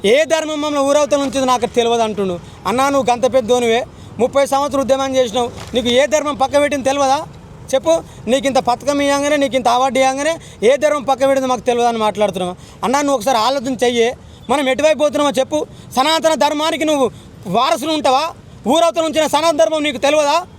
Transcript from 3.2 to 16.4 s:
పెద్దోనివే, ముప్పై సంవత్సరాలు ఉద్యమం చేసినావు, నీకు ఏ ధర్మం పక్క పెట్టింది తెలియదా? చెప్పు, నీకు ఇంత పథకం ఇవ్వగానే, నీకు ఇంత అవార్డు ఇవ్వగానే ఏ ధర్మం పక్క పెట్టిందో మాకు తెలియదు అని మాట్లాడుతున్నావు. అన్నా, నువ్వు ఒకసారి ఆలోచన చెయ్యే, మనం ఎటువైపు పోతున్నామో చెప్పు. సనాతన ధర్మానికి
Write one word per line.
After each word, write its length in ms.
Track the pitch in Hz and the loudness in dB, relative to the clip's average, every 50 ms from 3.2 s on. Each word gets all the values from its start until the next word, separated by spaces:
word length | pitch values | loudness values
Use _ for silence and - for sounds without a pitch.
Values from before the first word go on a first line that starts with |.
| 233 254 220 | 0 0 0
పెద్దోనివే, 520 | 262 233 208 247 254 240 226 226 240 294 - - - - - - - | 0 2 2 0 0 2 0 0 0 -2 -6 -14 -20 -20 -16 -4 -2
ముప్పై 280 | 226 254 - 277 277 | -2 0 2 0 2
సంవత్సరాలు 380 | 269 269 269 285 285 233 269 269 | 2 0 0 0 0 -2 -2 0
ఉద్యమం 320 | 214 269 269 269 269 262 | 0 0 0 0 0 0
చేసినావు, 340 | 262 254 233 190 254 240 233 - - - - - | 0 0 0 0 -2 -4 -4 -6 -14 -14 -4 -4
నీకు 140 | 247 220 240 | -2 0 2
ఏ 180 | 240 254 285 | 2 2 2
ధర్మం 280 | 262 302 302 285 294 277 | 2 0 -2 -2 -2 -2
పక్క 260 | - 269 254 269 285 | -2 -2 0 2 0
పెట్టింది 240 | 294 294 294 277 226 | 0 2 -2 -2 -2
తెలియదా? 380 | 262 269 277 277 262 269 302 - - - - - - - - - - 254 | -2 0 2 2 0 0 -2 -2 -10 -16 -20 -20 -20 -20 -20 -8 -4 -4
చెప్పు, 280 | 262 - 320 330 330 - - - - - | 0 2 2 0 0 0 -8 -20 -12 -2
నీకు 200 | 214 247 277 208 | -2 0 0 0
ఇంత 120 | 277 233 254 | 2 0 2
పథకం 420 | 185 240 247 240 233 262 285 285 | 2 2 -2 -2 -2 -2 -2 0
ఇవ్వగానే, 360 | 285 277 285 277 277 294 302 | 0 0 0 0 0 0 0
నీకు 200 | 294 277 262 208 | 0 0 0 -2
ఇంత 120 | 262 240 240 | 0 0 2
అవార్డు 300 | 240 247 262 269 226 262 | 2 2 0 0 2 2
ఇవ్వగానే 400 | 262 262 262 269 285 311 330 311 - - - - | 2 2 0 0 -2 -4 -4 -4 -10 -20 -10 0
ఏ 140 | 196 226 277 | 2 2 2
ధర్మం 260 | 277 294 302 302 294 | 4 2 0 0 0
పక్క 240 | 220 262 269 247 269 | 0 -2 0 0 2
పెట్టిందో 220 | 269 277 269 262 254 | 2 2 0 0 -2
మాకు 120 | 254 220 | -2 -2
తెలియదు 280 | - 254 240 240 240 240 | 0 -2 0 2 0 0
అని 100 | 233 226 | 0 0
మాట్లాడుతున్నావు. 580 | 214 214 185 202 208 202 180 185 180 180 180 - - - - - - | -2 -2 0 0 0 0 0 -4 -6 -6 -6 -12 -18 -20 -12 -6 -2
అన్నా, 160 | 196 254 285 | 0 0 0
నువ్వు 160 | 294 277 277 | 0 0 0
ఒకసారి 220 | 247 190 269 254 220 | 0 0 0 0 2
ఆలోచన 380 | 214 247 277 285 226 247 262 196 247 | 0 0 -2 -2 -4 -6 -2 0 0
చెయ్యే, 320 | 240 247 233 226 240 262 - - - - - - - | 0 2 2 0 0 -2 -6 -16 -20 -20 -18 -4 -2
మనం 180 | 247 294 285 262 | 0 0 2 0
ఎటువైపు 300 | 262 277 285 311 311 247 | 0 2 2 2 4 4
పోతున్నామో 340 | 302 294 226 294 294 285 190 262 | 2 2 2 2 0 0 0 0
చెప్పు. 280 | 262 - 302 302 - - - - - - - | -2 -2 -2 -4 -4 -6 -12 -20 -20 -4 -2
సనాతన 380 | 247 262 302 320 320 320 320 320 | 0 2 2 2 2 2 2 2
ధర్మానికి 500 | - | 2